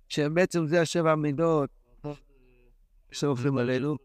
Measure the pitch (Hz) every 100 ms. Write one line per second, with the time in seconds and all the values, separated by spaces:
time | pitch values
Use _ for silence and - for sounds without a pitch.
0 | - - 147 165 190 175 151 170 160 175
1 | 160 156 147 139 165 156 139 - _ -
2 | 147 143 _ _ 127 123 123 _ _ _
3 | _ - 143 127 139 131 123 127 143 139